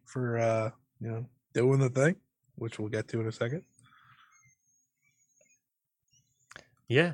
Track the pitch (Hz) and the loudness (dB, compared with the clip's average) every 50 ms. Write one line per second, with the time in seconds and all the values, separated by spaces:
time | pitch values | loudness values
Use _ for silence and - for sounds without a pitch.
0 | _ - - 131 127 120 117 117 117 113 113 110 110 110 - _ _ _ _ - | _ -10 -8 -4 -4 -2 0 2 2 2 2 2 0 -2 -6 _ _ _ _ -10
1 | 117 113 113 113 123 - _ _ _ _ - - 120 131 135 139 135 123 127 131 | -8 -8 -6 -8 -8 -10 _ _ _ _ 0 2 4 4 4 4 4 2 2 4
2 | 135 160 190 - _ _ _ _ _ _ - - - 117 - - 107 107 107 107 | 2 2 2 0 _ _ _ _ _ _ -14 -10 -10 -10 -8 -8 -8 -4 -4 -4
3 | 110 - - 113 110 113 110 - 117 120 139 180 - _ _ _ _ _ _ _ | -4 -4 -4 -4 -4 -4 -4 -4 -4 -4 -4 -8 -10 _ _ _ _ _ _ _
4 | _ _ - _ - _ _ _ _ _ _ _ _ _ _ _ _ _ _ _ | _ _ -20 _ -20 _ _ _ _ _ _ _ _ _ _ _ _ _ _ _
5 | _ _ _ _ _ _ _ _ _ _ _ _ _ _ _ _ _ _ _ _ | _ _ _ _ _ _ _ _ _ _ _ _ _ _ _ _ _ _ _ _
6 | _ _ _ _ _ _ _ _ _ _ - - - _ _ _ _ - 117 135 | _ _ _ _ _ _ _ _ _ _ -20 -20 -20 _ _ _ _ 0 2 2
7 | 170 175 | 2 2